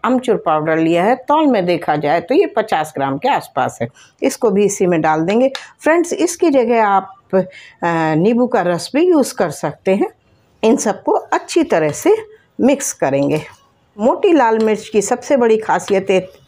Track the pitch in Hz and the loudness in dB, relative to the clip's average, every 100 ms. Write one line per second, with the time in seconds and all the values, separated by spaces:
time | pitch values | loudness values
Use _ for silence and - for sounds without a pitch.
0 | 220 254 247 202 175 156 156 160 165 170 | -2 -2 0 -2 0 -2 0 0 0 2
1 | 196 254 254 302 294 226 175 170 - 151 | 0 -2 0 0 2 2 0 -2 -2 -2
2 | 147 170 170 294 - - - 170 156 147 | 0 -2 0 0 0 -2 -2 -2 -4 -4
3 | 135 139 262 208 - 135 120 - 120 _ | -4 -2 -2 -2 -4 -4 -4 -4 -10 _
4 | - - 269 - 226 196 202 202 180 170 | -20 -4 -4 0 0 2 0 0 0 2
5 | 160 156 170 220 269 262 - _ 302 339 | 0 0 0 0 0 -2 -18 _ 0 0
6 | 339 - 339 - 339 269 226 233 208 196 | 0 -2 -4 0 0 2 2 2 2 0
7 | 190 - - 190 185 - - - 170 165 | -2 -20 -4 -2 -2 -10 -20 -6 -2 0
8 | 160 156 196 240 247 226 180 170 - 277 | 0 2 2 2 0 0 0 -2 -4 0
9 | 370 320 - - 180 147 156 - 190 196 | 2 2 0 -2 -4 -4 -8 -4 -2 0
10 | 381 _ _ _ _ - 220 262 220 185 | -2 _ _ _ _ -2 0 2 0 -4
11 | - 427 - 349 - 359 - 175 151 143 | -2 -2 -2 -6 -2 -2 2 0 0 0
12 | 339 440 - - _ - 233 285 - - | 0 0 -2 -20 _ -2 0 0 -4 -4
13 | 143 139 143 151 - - _ _ _ 208 | -2 0 0 -2 -6 -20 _ _ _ -2
14 | 233 285 403 320 226 220 220 208 - 208 | 0 2 2 4 4 2 0 -2 0 -2
15 | 196 247 - 277 233 220 - 180 - 196 | 0 -4 0 2 4 2 0 -2 0 -2
16 | 196 185 185 - | 2 0 -2 -12